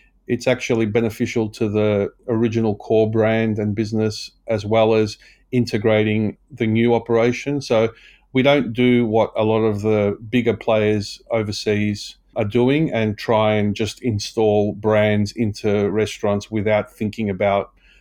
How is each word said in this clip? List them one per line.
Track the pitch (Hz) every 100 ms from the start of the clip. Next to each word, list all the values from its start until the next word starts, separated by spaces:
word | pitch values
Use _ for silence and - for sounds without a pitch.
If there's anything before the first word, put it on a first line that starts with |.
| _ _ -
it's | 120 -
actually | 123 - 113 110
beneficial | 117 113 110 117 120 110
to | - 110
the | 104 107 101 101 - -
original | 110 117 113 113 98
core | - 110 110
brand | 113 107 113 113 107
and | 104 104
business, | 107 110 110 - - _ -
as | 110 104
well | 113 110
as | 110 107 - - _ _
integrating | 127 113 113 110 107 107 107 107 - _
the | 123 113
new | 110 117 117
operation. | 113 117 120 120 143 143
So | - 113 113 - - _ _
we | 131
don't | 131 143 120
do | 117 123 123 117
what | 110 101 110
a |
lot | 110 113
of | 110 104
the | 107 107 101 101 110
bigger | 123 117 101
players | - 110 107 104 98 - -
overseas | 113 104 101 - 104 104 104 - - _ -
are | 107
doing | 120 127 143 160
and | 117 110 101
try | - 110 107
and | 107 104 101
just | 107 -
install | 127 104 - - 107 104 104
brands | 98 107 107 107 104 101
into | - 110 101 107 104 101
restaurants | 104 104 - 104 101 -
without | 110 104 107 104
thinking | - 107 107 104
about | 92 101 98 - _ _ _